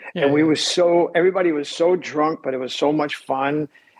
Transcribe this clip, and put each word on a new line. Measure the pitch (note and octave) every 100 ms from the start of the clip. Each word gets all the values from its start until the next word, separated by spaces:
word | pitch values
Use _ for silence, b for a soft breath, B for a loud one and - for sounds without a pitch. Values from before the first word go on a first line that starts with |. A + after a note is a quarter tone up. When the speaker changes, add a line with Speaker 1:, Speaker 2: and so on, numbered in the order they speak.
| B
Speaker 1:
Yeah. | F3+ C#3+
Speaker 2:
And |
we | D3
were | D#3 D3+
so, | - - F3 E3+ E3+ E3+
everybody | F3+ F#3 F3
was | D3 C#3+
so | - E3+ F3+
drunk, | - D3+ D3+ B2
but | C#3
it | C3
was | B2+ -
so | D3
much | D3+ D3 -
fun. | - C3 C#3 D3+ D3 b b b